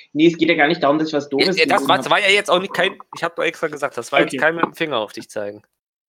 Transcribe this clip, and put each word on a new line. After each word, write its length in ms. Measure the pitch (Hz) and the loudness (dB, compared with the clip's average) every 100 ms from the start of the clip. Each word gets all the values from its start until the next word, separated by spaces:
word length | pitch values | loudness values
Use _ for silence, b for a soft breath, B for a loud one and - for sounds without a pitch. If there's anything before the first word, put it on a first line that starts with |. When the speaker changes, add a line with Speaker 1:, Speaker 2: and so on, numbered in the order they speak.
| B | B
Speaker 1:
Nee, 140 | 147 165 | 2 2
es 80 | 165 | 4
geht 100 | 160 | 0
ja 60 | 156 | 2
gar 120 | 147 | 2
nicht 140 | 170 | 2
darum, 160 | 139 156 | 2 2
dass 100 | 156 | 0
ich 60 | |
was 140 | 147 139 | -4 -2
Doofes 280 | 202 - 160 | 0 0 2
Speaker 2:
Ja, 80 | |
ja, 20 | 151 | 2
das 80 | 196 | 2
Speaker 1:
gesehen 100 | 139 | 2
Speaker 2:
war, 80 | 185 | 0
Speaker 1:
hab. 60 | |
Speaker 2:
das 60 | 147 | 2
war 100 | 170 | 2
ja 80 | 202 | 4
jetzt 220 | 202 196 | 2 2
auch 100 | 180 | 0
nicht 140 | 190 | 0
kein, 240 | - 185 190 - - | -2 -2 -2 -16 -8
ich 60 | |
hab 120 | 170 - | -6 -4
doch 60 | |
extra 240 | 156 165 160 | -4 -4 -6
gesagt, 280 | 147 135 - | -4 -8 -8
das 160 | 117 | -2
war 80 | 139 | 0
jetzt 80 | 147 | 2
Speaker 1:
Okay. 80 | 135 | 2
Speaker 2:
kein 160 | 151 165 | 0 2
mit 80 | |
dem 100 | 160 | -4
Finger 240 | - 160 127 | -4 -4 -4
auf 140 | 104 | -4
dich 160 | - - | -10 -12
zeigen. 320 | - 104 104 _ _ _ _ _ | -10 -8 -10 _ _ _ _ _